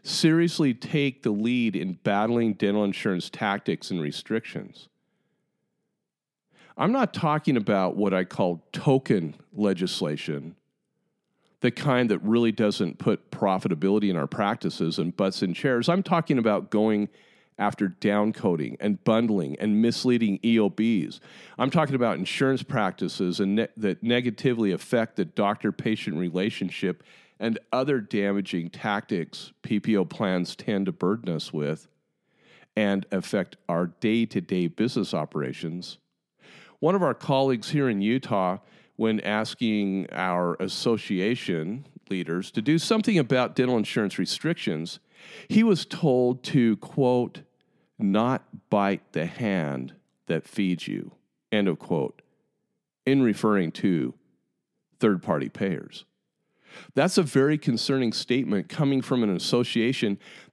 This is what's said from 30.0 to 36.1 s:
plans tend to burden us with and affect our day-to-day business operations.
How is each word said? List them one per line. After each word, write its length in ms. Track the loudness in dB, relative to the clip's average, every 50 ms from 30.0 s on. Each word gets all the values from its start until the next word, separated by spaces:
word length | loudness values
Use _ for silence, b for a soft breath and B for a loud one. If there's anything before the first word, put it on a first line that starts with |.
| 0
plans 500 | -2 -4 -4 -2 0 0 -2 -2 -4 -8
tend 300 | -8 -6 -4 -2 -2 -2
to 80 | -2 -2
burden 400 | -2 0 0 0 -2 -2 -4 -6
us 180 | -6 -6 -6
with 380 | -6 -4 -4 -4 -4 -6 -10 _ _ _ _ _ _ _ b b b b b b b b b b _
and 280 | 0 0 2 0 0 -2 -4
affect 460 | -4 -6 -4 -2 -2 -2 -2 -4 -10 -10 _
our 200 | -4 -2 -2 -2
day-to-day 800 | -4 -4 _ 0 0 2 2 0 0 -2 -4 -4 -2 -2 0 0
business 460 | -2 -2 -2 -2 -2 -2 -2 -4 -2 -4
operations. 840 | -4 -4 -4 -6 -6 -6 -6 -8 -8 -8 -8 -8 -8 -10 -12 -16 -18 _ _